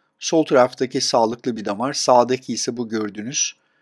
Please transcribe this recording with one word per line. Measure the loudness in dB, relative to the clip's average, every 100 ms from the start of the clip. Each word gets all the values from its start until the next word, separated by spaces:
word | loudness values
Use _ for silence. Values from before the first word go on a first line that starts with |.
| _ _
Sol | 0 0
taraftaki | 4 4 4 0 -4 -2
sağlıklı | 0 2 0 -2 -6 -6
bir |
damar, | -6 -4 -4
sağdaki | -2 4 4 4 -2 -4
ise | -6 -6 -6
bu | -6
gördüğünüz | -4 -6 -8 -8 -4 -4 -6 _ _